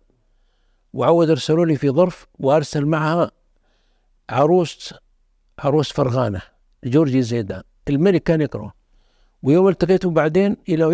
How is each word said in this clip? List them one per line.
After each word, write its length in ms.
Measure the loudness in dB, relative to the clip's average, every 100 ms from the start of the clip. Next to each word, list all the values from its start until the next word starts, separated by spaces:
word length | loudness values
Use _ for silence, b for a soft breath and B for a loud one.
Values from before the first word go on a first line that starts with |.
| -16 _ _ _ _ _ _ _ _
وعود 380 | -4 2 2 2
أرسلوا 360 | 0 0 0 0
لي 100 | 0
في 140 | 0
ظرف، 360 | 0 0 -2 -18 -6
وأرسل 480 | 0 0 0 -4 -2
معها 440 | -2 -2 -2 -2 -6 _ _ _ _ _ _ _ _ -8
عروس، 640 | 0 2 2 0 -6 -20 -20 _ _ _ _ _ -8
عروس 340 | -2 0 0
فرغانة، 500 | -2 -2 -2 -4 -6 -12 _ _ _
جورجي 380 | -2 2 2 0
زيدان. 400 | -2 -4 -6 -10 -16 _ -6
الملك 340 | 0 2 2
كان 180 | 0 0
يقرأ. 320 | -2 -6 -14 -18 _ _ _ _ _ _
ويوم 260 | 0 4 4
التقيته 420 | 2 2 2 2
بعدين 460 | 0 0 0 0 -2 -4
إلى 160 | 0 2